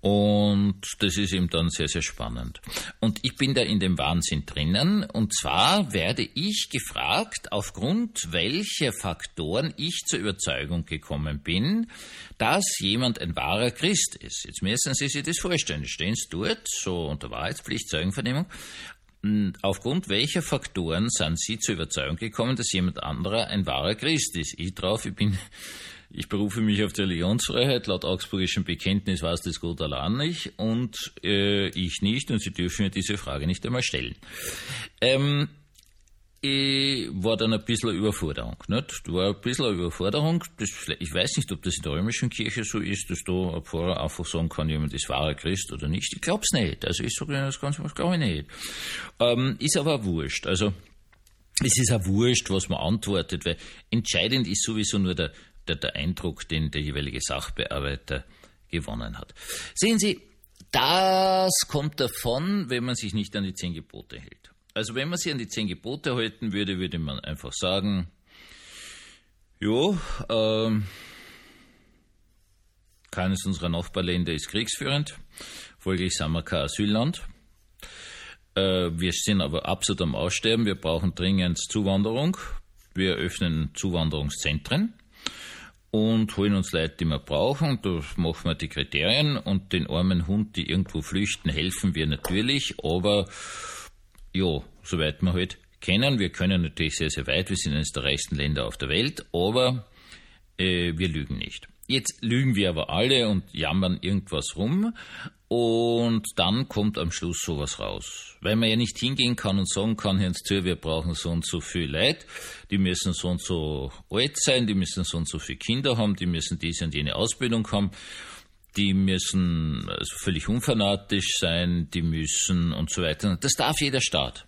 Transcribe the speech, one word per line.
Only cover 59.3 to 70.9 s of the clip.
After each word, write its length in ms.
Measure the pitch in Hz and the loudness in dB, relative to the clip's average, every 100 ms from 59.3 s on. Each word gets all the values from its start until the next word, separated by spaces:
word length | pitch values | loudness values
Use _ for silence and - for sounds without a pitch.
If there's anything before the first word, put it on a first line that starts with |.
| - - - - | -16 -10 -10 -8
Sehen 240 | - 202 226 | 2 4 4
Sie, 240 | 208 - - _ - _ - | 2 0 -6 _ -20 _ -2
das 840 | 120 131 180 190 190 190 190 185 185 - | 2 4 6 6 6 6 6 4 2 0
kommt 300 | 147 147 - | 0 -2 0
davon, 680 | 127 - 120 123 175 202 139 | -2 0 0 0 0 0 0
wenn 140 | 123 | -2
man 100 | 123 | -2
sich 220 | 123 107 107 | -2 -2 -4
nicht 200 | 101 104 | -2 -2
an 100 | 98 | -4
die 100 | 90 | -4
zehn 180 | 90 | -6
Gebote 460 | 82 - - - 58 | -6 -10 -16 -16 -16
hält. 320 | - - - _ _ | -16 -20 -20 _ _
Also 200 | - 110 | -4 -2
wenn 140 | 113 147 | -2 -2
man 100 | 175 | -2
sich 140 | 180 | -2
an 60 | 139 | -4
die 100 | 110 | -4
zehn 200 | - 104 | -2 -2
Gebote 480 | - - 147 - 123 | -4 -6 -4 -2 0
halten 360 | 113 - 113 | -2 -2 -4
würde, 260 | 98 101 92 | -2 -2 0
würde 220 | 90 85 | -2 -2
man 220 | 78 67 | -4 -6
einfach 320 | - 76 64 | -8 -8 -8
sagen, 580 | - 92 98 101 95 85 - _ - - - - - - - - - _ _ _ _ | -2 0 2 2 0 -2 -8 _ -20 -20 -20 -20 -18 -18 -18 -20 -20 _ _ _ _
jo, 360 | 104 117 170 190 - - - | 0 2 2 0 -2 -6 -2
ähm, 540 | 113 110 110 113 107 98 | 2 2 2 2 2 0